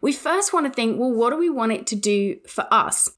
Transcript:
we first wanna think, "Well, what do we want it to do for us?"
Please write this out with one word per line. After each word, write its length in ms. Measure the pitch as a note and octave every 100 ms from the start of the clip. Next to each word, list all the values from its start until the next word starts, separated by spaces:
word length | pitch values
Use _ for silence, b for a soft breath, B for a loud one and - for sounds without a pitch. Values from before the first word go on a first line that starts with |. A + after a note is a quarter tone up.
we 120 | C#4
first 400 | C#4+ D#4 F4+ G4
wanna 160 | F4+ C#4+
think, 280 | B3+ A3+ A3
"Well, 140 | B3+
what 200 | A3+ A#3
do 60 | D#4
we 120 | E4+
want 220 | C4+ A3+
it 160 | A3 -
to 80 | G#3
do 400 | G#3 G3+ G3+ - -
for 200 | - -
us?" 400 | G#3+ - - -